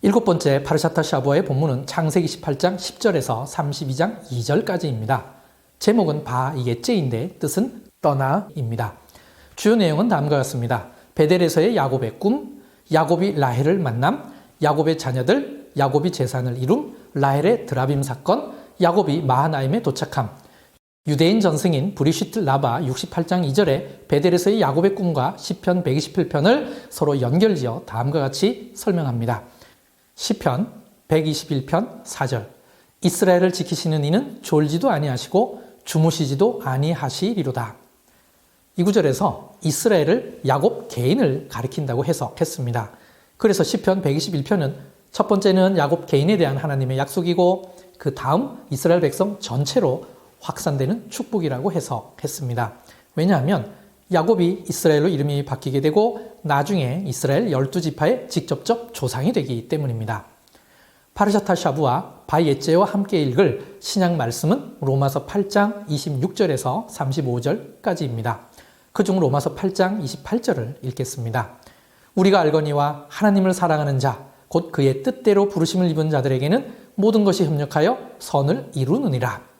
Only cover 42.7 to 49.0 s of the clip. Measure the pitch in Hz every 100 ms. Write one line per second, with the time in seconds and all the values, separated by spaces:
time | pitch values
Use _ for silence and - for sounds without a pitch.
42.7 | 117 104 - - _ _ _ 220 196 160
43.7 | 214 - 190 185 139 - 165 135 202 143
44.7 | - - _ _ - - 202 202 185 185
45.7 | 190 143 131 - 139 151 208 156 135 151
46.7 | 139 131 131 139 - 175 175 175 185 -
47.7 | - - _ - - 131 160 277 - -
48.7 | 135 170 175